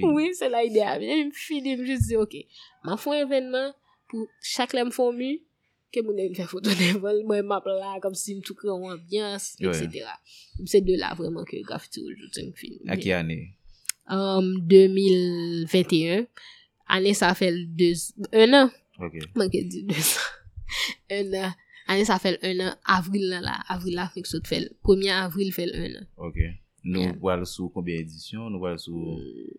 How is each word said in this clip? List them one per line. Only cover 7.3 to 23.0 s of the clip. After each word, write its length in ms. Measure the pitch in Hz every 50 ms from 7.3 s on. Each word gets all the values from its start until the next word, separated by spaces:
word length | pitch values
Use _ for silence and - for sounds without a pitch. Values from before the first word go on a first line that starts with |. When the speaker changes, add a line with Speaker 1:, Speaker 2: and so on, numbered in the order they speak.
| 208 208 202
Speaker 1:
menm 80 | 202
m 60 | 202 190
ap 80 | - 196
la, 280 | 196 190 190 196 196 196 190
kòmsi 340 | 196 190 - - 208 196 196
m 60 | 185
tou 100 | - 190
kreye 220 | - - 208 190 180
yon 160 | 185 185 180
anbyans, 580 | 165 170 170 202 208 214 208 202 196 - - - -
etcetera, 560 | 185 - 85 80 175 - 110 78 - 113 92 - _ - - - - - - - 185
se 180 | - - 202 190
de 80 | 185 185 -
la 100 | - - - 170
vrèman 300 | 170 165 170 165 175 -
ke 160 | - - -
grafiti 400 | 196 - - - - - - -
wolchouting 480 | - - - - - - - - - -
fini 300 | - - - - - -
Speaker 2:
a 100 | - 85 95
Speaker 1:
ki 120 | 90 98 92 87
ane 220 | 85 80 82 78 80 90 95 _ _ - - _ _ - - _ _ -
an 420 | 190 190 196 196 190 190 185 185 185 185 170
de 180 | 165 196 190 190 190
mil 760 | 190 190 196 190 185 180 180 180 175 170 170 170 170 170 165 160
venteyen, 560 | - 185 175 - 185 160 160 165 175 202 240 - - - - - - - _ _ _ _ _ -
ane 240 | - 190 190 196 202
sa 180 | 196 196 175 185
a 60 | -
fè 120 | 190 185 170
l 120 | 175 175 170 165 160
dez 320 | 180 170 170 160 - - - - 196 -
en 240 | - 220 226 240 269
nan 160 | 285 269 247 - - _ _ _ -
mwen 520 | - - - 80 78 80 - 240 202 185 -
ke 120 | - -
di 200 | 175 - - 196 202
dezan. 500 | 165 151 156 - - - - - - - - - - - - - - - - - 220 - _ -
Ennan 440 | 196 202 202 196 190 190 190 185 175 - _ _ - - - -
ane 160 | 190 196 214
sa, 120 | 214 202 185 -
fè 120 | 190 175
l 60 | - -
ennan 300 | 190 185 180 185 185 - - -
avril 420 | - 196 185